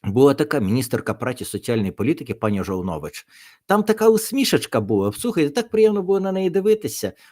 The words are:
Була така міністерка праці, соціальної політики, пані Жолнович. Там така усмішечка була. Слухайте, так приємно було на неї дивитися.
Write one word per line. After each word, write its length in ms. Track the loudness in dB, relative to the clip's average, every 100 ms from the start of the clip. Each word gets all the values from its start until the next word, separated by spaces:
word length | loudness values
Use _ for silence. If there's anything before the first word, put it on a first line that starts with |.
Була 300 | -2 6 6
така 260 | 6 0 0
міністерка 540 | 0 0 -2 -4 -4
праці, 320 | -6 -6 -6 -8
соціальної 460 | -8 -4 -2 -2
політики, 420 | -2 -4 -2 -6
пані 300 | -4 -2 -2
Жолнович. 640 | -4 -4 -6 -6 -10 -14 -20 -20 -20 _ _
Там 180 | 0
така 260 | 2 4 4
усмішечка 720 | 4 0 -2 2 0 0 -2
була. 300 | 0 0 0
Слухайте, 380 | -2 -4 0 0
так 200 | -2 -2
приємно 320 | 2 4 2
було 180 | 0 0
на 120 | 0
неї 180 | -2 0
дивитися. 640 | 0 0 0 -2 -6 -8 -8 -20